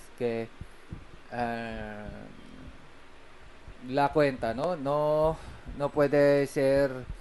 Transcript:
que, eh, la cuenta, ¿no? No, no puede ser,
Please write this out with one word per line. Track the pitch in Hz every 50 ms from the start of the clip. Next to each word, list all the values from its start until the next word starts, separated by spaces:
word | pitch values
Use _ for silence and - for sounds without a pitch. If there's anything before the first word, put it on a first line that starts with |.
| - - - -
que, | 123 117 113 113 113 113 - - - - - - - - - - - - - - - - 120
eh, | 120 120 117 117 117 117 113 113 110 107 107 104 104 104 104 104 107 107 104 - - - - - - - - - - - - - - - - - - - - - - - - - - - - - - - 127
la | 131 143 143 139
cuenta, | - 156 147 139 131 120 127 113 113
¿no? | 123 151 180 180
No, | 156 131 139 147 151 151 151 151 151 156 160 160 - - - - - - - - -
no | 143 139
puede | - 151 143 139 143 143 143 143 143 143 139 131
ser, | - 147 135 135 135 139 139 135 131 127 120 - - -